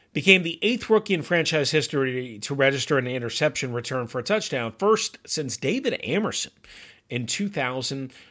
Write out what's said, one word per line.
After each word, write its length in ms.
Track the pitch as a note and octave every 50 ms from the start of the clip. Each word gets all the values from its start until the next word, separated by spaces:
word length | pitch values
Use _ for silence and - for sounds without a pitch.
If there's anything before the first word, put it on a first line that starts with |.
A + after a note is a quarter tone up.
| _ _ _
became 320 | D3+ C#3 F#3 F#3+ F#3 E3+
the 160 | E3+ D#3+ - -
eighth 260 | G#3+ B3 A#3+ - -
rookie 260 | A3 G#3+ G#3 - G3
in 80 | E3+ C#3
franchise 500 | - F3 E3+ D#3 - D#3+ D3+ C#3+ - -
history 640 | D3+ C3 - - C#3+ C3+ C3 B2+ B2+ B2+ B2 A2+ G#2 G#2+
to 120 | - C#3+
register 420 | C#3 C3+ C#3 C#3 C#3 B2 - D#3
an 120 | C3+ B2 B2+
interception 640 | B2+ C3 A#2+ A#2 - - D3+ D3+ D#3 - - B2+ A#2+
return 340 | A#2+ A#2+ - C3+ B2+ A#2+
for 140 | A2+ - B2+
a 20 | A#2
touchdown, 500 | - G3+ A3 - - - C3 A#2 A2+ A2 -
first 400 | F#3+ G#3 A3 G#3+ - - - - _
since 300 | - - D#3 D3 C3 A2+
David 440 | - - C3+ F#3+ C4+ - B3 E3 - -
Amerson 480 | - C#3+ G3 A3+ D#3 - - - - _ _ - - - - - - - _ _ _
in 160 | A#2 B2 B2
two 220 | A2+ - - G3+ G3+
thousand 640 | G3+ D3+ C3+ B2+ B2+ C3 B2+ - C#3 C#3 C3+ B2+ - - - -